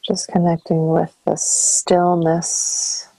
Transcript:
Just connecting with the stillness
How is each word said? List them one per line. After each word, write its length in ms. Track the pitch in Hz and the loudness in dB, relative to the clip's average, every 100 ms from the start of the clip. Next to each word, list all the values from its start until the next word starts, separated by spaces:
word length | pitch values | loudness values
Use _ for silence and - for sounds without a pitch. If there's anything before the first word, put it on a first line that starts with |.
Just 260 | - 196 - | -6 -6 -2
connecting 600 | 185 175 170 - 165 160 | 0 2 0 0 0 2
with 280 | 165 170 _ | 2 0 _
the 120 | - 160 | -4 -2
stillness 1700 | - - - - - 180 175 175 165 170 170 - - - - - - | -2 -2 0 -2 2 4 4 2 2 0 -2 -4 -4 -4 -4 -6 -10